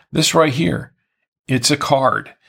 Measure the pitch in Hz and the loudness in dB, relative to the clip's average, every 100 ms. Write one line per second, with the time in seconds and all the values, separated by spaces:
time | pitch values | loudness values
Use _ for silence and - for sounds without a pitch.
0 | _ 151 156 165 156 127 170 - - _ | _ -4 0 2 2 0 -2 -4 -8 _
1 | _ _ _ _ - 131 - 147 - 139 | _ _ _ _ -4 -2 0 -2 2 2
2 | 131 107 - - | 2 0 -6 -16